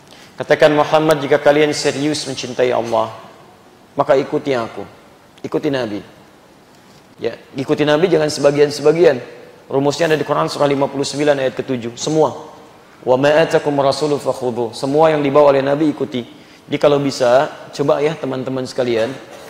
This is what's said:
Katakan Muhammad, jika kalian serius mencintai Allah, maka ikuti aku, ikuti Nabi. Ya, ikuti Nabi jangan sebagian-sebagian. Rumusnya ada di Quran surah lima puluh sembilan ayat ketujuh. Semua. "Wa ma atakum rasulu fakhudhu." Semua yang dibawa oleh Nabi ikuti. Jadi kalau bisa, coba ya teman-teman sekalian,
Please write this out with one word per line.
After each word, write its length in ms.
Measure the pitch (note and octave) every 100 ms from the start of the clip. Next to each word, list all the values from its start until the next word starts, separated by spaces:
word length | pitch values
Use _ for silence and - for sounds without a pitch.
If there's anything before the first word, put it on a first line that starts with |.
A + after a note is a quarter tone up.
| - - - -
Katakan 320 | - D3+ D#3
Muhammad, 480 | D3 D3 D#3 D#3 D3+
jika 160 | C#3 C#3+
kalian 400 | D3 D3 D3+ D3
serius 480 | D3 B2+ D3 D3+
mencintai 480 | C3+ C3 B2 A#2+ B2+
Allah, 400 | A#2 A#2 A2+ A2+ A2+ - - - - _ _ _ -
maka 180 | C#3
ikuti 400 | C#3 C#3+ D3+ C#3+
aku, 300 | B2+ A2 - G2 - - _ _ _
ikuti 320 | - D#3 D3
Nabi. 320 | C3+ A2 G2+ - - - _ _ _ _ _ _ - _ -
Ya, 160 | A2+ A#2 - B2+
ikuti 320 | C3 D3 D3
Nabi 240 | D3+ F3+
jangan 160 | D#3+ D3+
sebagian-sebagian. 880 | D3 C#3+ D3 D3 C#3 D3+ E3 E3 B2+ - - - - -
Rumusnya 360 | B2+ C#3+ C#3 E3
ada 80 | D#3
di 40 |
Quran 280 | C#3 D3 D#3+
surah 160 | C#3 C#3+
lima 160 | C#3
puluh 240 | C#3 C#3 C#3+
sembilan 320 | C#3 D3+ C#3
ayat 140 | C3 B2+
ketujuh. 400 | B2 B2+ A#2 A#2
Semua. 320 | - D#3 C#3 A#2+ - - - - - -
"Wa 120 | - B2+
ma 240 | C#3+ D3+
atakum 320 | D#3+ D#3+ D3+
rasulu 420 | C#3+ C#3 C3+ D3+ C#3+
fakhudhu." 540 | C3+ - B2 A#2 A#2
Semua 400 | - C3+ D3 D#3+
yang 80 | D3+
dibawa 320 | C#3+ C#3+ C#3+
oleh 80 | C#3
Nabi 300 | C3+ C#3+ D#3
ikuti. 340 | C#3 C#3 A#2+ A#2 - - -
Jadi 140 | - C3+
kalau 220 | D3 C#3+
bisa, 480 | C#3+ - B2 B2+ D3+ - -
coba 260 | - C#3+ D3
ya 140 | D3
teman-teman 500 | D#3+ C3+ C3 B2+ C3
sekalian, 480 | C3 - B2 A2+ A2+ C3+ - - -